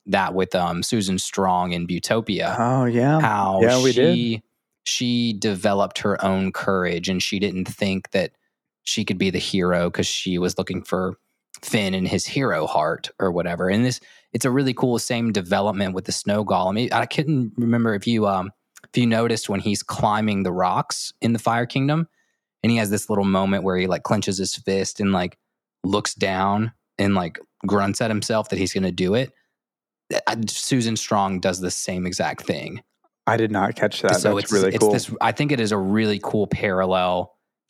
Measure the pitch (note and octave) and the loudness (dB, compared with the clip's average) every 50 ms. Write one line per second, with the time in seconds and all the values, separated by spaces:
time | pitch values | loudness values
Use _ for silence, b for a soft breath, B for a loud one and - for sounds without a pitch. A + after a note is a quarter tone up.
0 | _ G2+ G2+ G2 F#2+ F2+ F#2 F#2+ F#2 - - F#2 F2 F2 E2+ E2+ E2+ - - A2+ | _ -2 0 0 0 0 0 0 0 0 0 0 0 0 -2 -2 -4 -2 0 0
1 | G2 F#2+ F#2+ F#2 - - - G2+ F#2+ F#2 F#2 F2+ F2+ F2+ F2 F2 F2 F2 F2+ E2+ | 0 0 0 -2 -4 -4 -2 0 0 2 2 0 0 -2 -2 -4 -4 -4 -4 -4
2 | - - A2+ A2+ G#2+ - G2 E2+ D#2+ E2 F#2+ A#2+ A#2 A#2+ C3 C3 B2+ A#2+ A#2 A#2+ | -2 0 0 0 0 -2 -2 -2 -2 -2 0 0 0 2 2 2 2 2 2 2
3 | B2 C#3 D3+ D#3+ D3+ A2 G#2+ G#2 G2 F#2+ F#2+ F#2+ A2+ A#2 B2 B2+ B2+ C3 A#2+ A#2+ | 4 4 4 4 4 2 2 2 0 0 2 4 4 4 4 4 4 4 4 4
4 | C3 E3 F3 A#2+ A#2+ A#2 A2+ G#2+ - _ _ _ _ _ _ _ - - - - | 4 4 4 2 0 0 -2 -4 -8 _ _ _ _ _ _ _ -8 -6 -4 -2
5 | C3 A#2+ A#2+ A#2+ A#2+ A#2 A2 G2 A2 A2 G2 F2+ F2+ G#2 G2+ G2 G2+ F#2 - - | -2 0 0 2 0 0 0 0 -2 -2 0 0 0 2 2 2 2 0 -2 -4
6 | - G#2 G2 - - F#2+ F#2+ F#2+ F#2+ F#2+ - - - - G2 F#2+ F2+ F2 F2 E2+ | -2 -2 0 0 0 0 0 0 0 -2 -2 -4 -2 -2 0 0 0 0 -2 -2
7 | F2+ G2 F#2+ F2+ - - - F#2+ G2 G2+ F2 F#2 F#2+ - - - G#2 G2 F#2+ F#2+ | -2 -2 -2 -2 -2 -4 -2 -2 -2 -2 -2 -4 -6 -6 -6 -4 -2 -2 -2 -2
8 | - - - G2 F2 - - _ _ _ _ _ _ _ _ _ _ - - - | -4 -4 -2 -2 -2 -2 -6 _ _ _ _ _ _ _ _ _ _ -6 -4 -4
9 | G#2 - G#2 F2+ F#2+ F#2+ F2 - - - - G2 F2 F2+ F2+ F2 F2 F2 - - | -2 -2 -2 0 0 0 0 -2 -2 -2 0 0 2 2 2 2 0 0 0 -2
10 | F#2 - - - - F#2+ F2+ F2 F2+ F2+ - - F2+ - F#2 F#2+ - - - F2+ | -2 -2 -2 -4 -4 -2 -2 0 0 -2 -2 -4 -4 -4 -6 -8 -6 -4 -4 -2
11 | F#2 F#2 F2+ - _ _ _ _ _ _ - - - - - A2+ G2+ F#2+ F#2+ F#2+ | -2 -4 -6 -10 _ _ _ _ _ _ -20 -16 -8 -2 -2 0 0 0 0 -2
12 | F#2 F2+ G2+ F#2+ - - - C#3+ C3+ A#2 F2 D#2+ D#2 D2+ - - D2+ D#2+ E2 - | -2 0 -2 -2 -2 -4 -2 -2 0 0 0 0 -2 0 0 0 0 0 -2 -4
13 | - - - - G2 F#2+ E2+ F2 E2+ F2+ F2 D#2+ F2+ F#2 G2 A2 B2 B2+ A#2+ - | -6 -12 -6 -2 -2 0 0 0 -2 -2 -2 -2 0 2 2 2 2 0 0 -4
14 | b b b b b b b A#2 - C3 B2 C#3 C#3 C3 A#2+ - C3+ B2+ A#2+ A2 | b b b b b b b -2 0 0 2 2 2 0 0 0 0 0 0 0
15 | - - B2+ A#2 A#2 A#2 G2+ G2+ F2+ F2 G2+ G2 G2+ G#2+ G2 G2 G#2 F#2 F#2 F#2 | -2 -2 -2 -2 0 0 0 -2 0 0 0 0 2 0 0 0 -2 -2 -4 -4
16 | F#2 - - - - G#2 G2+ - G#2 F#2+ G2+ F2+ F#2 F#2 G2 A2 B2+ - - A2+ | -6 -6 -6 -4 -2 -2 0 0 0 2 2 2 2 2 0 0 0 0 0 0
17 | A#2 - - - D3+ C#3+ D#3 C3+ B2 G#2+ - - A#2+ A#2 A#2 A#2+ A#2 A2+ G#2+ G2 | -2 -2 -2 -2 0 0 0 0 0 -2 -2 -2 0 2 2 2 2 2 0 0
18 | G2 A#2+ A#2 A2 G#2+ G2+ G2 F#2 F2+ G2 - _ _ _ _ - - - - B2+ | 0 0 2 2 2 2 2 0 -2 -4 -8 _ _ _ _ -20 -20 -6 -2 0
19 | A#2+ A#2 A2+ A2+ A#2 A#2 A2+ G#2+ - - G2+ F#2+ F#2 A2 G2+ - - - - - | 2 4 4 2 2 2 0 -2 -2 -2 -2 -2 0 -2 -2 -2 -4 -6 -4 0
20 | - A2 G#2 G#2+ G#2+ G#2+ G2+ G2 F#2+ F#2 F2 F2+ F#2 F2+ F#2 B2 C#3+ - - - | 0 2 2 2 2 0 0 0 0 0 0 0 0 2 2 0 -2 -4 -6 -8
21 | - - - _ - A2+ A#2 A2 - A#2+ A#2 A#2 A#2+ A#2+ - C3+ C3+ C#3 D3+ E3 | -8 -10 -8 _ 0 0 0 0 2 0 0 0 0 -2 -2 0 0 2 2 0
22 | E3 - _ _ _ _ _ _ _ _ _ _ - A2+ A#2 A#2 G#2+ G2+ G#2 G2+ | 0 -2 _ _ _ _ _ _ _ _ _ _ 0 2 2 2 2 0 0 -2
23 | - - G#2+ G2+ G2 G2 G2 F#2+ F#2+ G2 G2 G2 F2+ F#2+ F2+ F2+ F#2 F#2 F2+ E2+ | -2 -2 0 2 2 2 2 2 2 2 0 0 0 0 0 0 0 0 0 -2
24 | - - A#2 G#2 - - F#2+ F#2 F#2+ - - - - - F#2+ G2 F#2+ - - - | -2 0 -2 0 0 0 -2 -2 -2 -4 -6 -6 -4 -2 -2 0 -2 -2 -4 -2
25 | G#2 G2 G2 F2+ F2+ F2+ - _ _ _ _ _ _ _ _ _ - F#2 G2 G#2 | 0 0 2 2 0 -2 -6 _ _ _ _ _ _ _ _ _ -4 0 0 0
26 | G#2 - - - G2+ F#2+ F#2+ F#2 F#2+ G2 G2+ G#2 A2 A#2 - _ _ _ _ - | 0 -2 -4 -2 -2 -2 0 0 0 0 2 0 0 -2 -4 _ _ _ _ -2
27 | G2+ G2+ G2 F#2+ F2 E2 - - - _ _ _ - F#2+ G2+ G2+ G2 G2 G2+ - | 0 2 2 2 0 -2 -6 -12 -18 _ _ _ -4 0 2 2 2 2 0 0
28 | B2 A2+ A2 G#2 - - A#2 G#2+ G#2 - G2 F2+ F#2+ F2+ - G2+ F#2+ F#2 F2 E2+ | -2 -2 0 -2 -2 0 0 0 -2 -2 -2 -2 -2 0 0 0 0 0 0 0
29 | F#2 F2+ G2+ B2 C3+ - - _ _ _ _ _ _ _ _ _ _ _ _ _ | 0 2 2 0 0 -2 -6 _ _ _ _ _ _ _ _ _ _ _ _ _
30 | _ - - - - - A#2 A#2 A2+ G#2 - - - - C#3+ B2+ A2+ A2+ A2 G#2+ | _ -6 -4 -4 -2 -2 -2 -2 -2 -4 -4 -6 -4 0 0 2 2 0 -2 -4
31 | - - A2+ G2+ G2 G2 F#2+ F#2 F2+ F#2+ F2+ F2+ F#2 F2 - - - - F#2 F#2 | -2 0 2 2 2 2 0 -2 -2 -2 -2 -2 -4 -6 -6 -6 -6 -6 -4 -4
32 | F2+ F#2 F2 - E2 - - - - - E2+ D2 - - - - - _ _ _ | -4 -4 -2 -2 -2 -4 -4 -4 -6 -6 -6 -4 -6 -10 -12 -14 -16 _ _ _
33 | _ _ _ _ _ - A2 A2+ A2+ G#2+ G#2+ G2 F#2+ G2+ - - G#2 G#2 - - | _ _ _ _ _ 0 2 2 2 2 2 0 0 0 0 0 0 -2 0 0
34 | - F#2+ F#2 F2+ F2+ G#2+ G#2 G2+ G2 - G#2+ G2 F#2+ F#2+ F2 G#2+ - G#2+ G#2 G2+ | 2 2 2 4 4 2 2 0 0 2 2 4 4 4 4 4 4 4 4 2
35 | G#2 - A2 - - A2+ A2 - D3 C#3+ D3 A#2+ A2+ G#2 G#2+ G2+ F#2+ F#2+ G2+ G#2+ | 0 -2 -4 -2 0 0 0 0 0 0 0 0 0 0 0 0 0 2 2 2
36 | A2 G#2 G#2 G2+ - - - G#2+ G2+ F#2+ - - - G#2 F#2 F#2 F#2+ F#2 F#2 F#2 | 2 2 0 0 -2 -2 -2 0 0 0 -2 -2 0 0 2 2 2 2 2 2
37 | F2+ F2+ F2+ F2+ F2+ - _ _ _ _ _ _ _ _ | 2 2 2 0 -2 -4 _ _ _ _ _ _ _ _